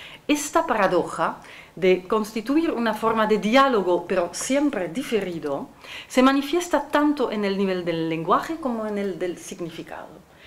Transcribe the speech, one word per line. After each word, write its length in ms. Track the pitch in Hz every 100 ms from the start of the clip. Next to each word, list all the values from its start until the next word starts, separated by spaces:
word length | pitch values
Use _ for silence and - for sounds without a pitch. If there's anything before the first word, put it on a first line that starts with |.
| - - -
Esta 400 | 294 - 330 330
paradoja 680 | 220 190 175 - - 175 254 - - - -
de 260 | 185 185 180
constituir 640 | 220 208 233 220 294 330
una 220 | 233 233
forma 340 | 214 226 220 214
de 100 | 214
diálogo, 680 | 190 262 269 233 180 180 -
pero 220 | 185 175
siempre 560 | - - 269 285 214 170
diferido, 800 | 175 285 220 185 165 147 139 262 - - - -
se 160 | 262
manifiesta 640 | 262 277 277 349 349 294 294
tanto 420 | 294 302 285 240
en 140 | 214
el 120 | 202 196
nivel 280 | 196 185
del 240 | 175 165 160
lenguaje 480 | 160 165 254 294 330
como 300 | 269 226 214
en 120 | 202
el 220 | 202 165
del 180 | 180 170
significado. 680 | - 190 170 - - - - - - -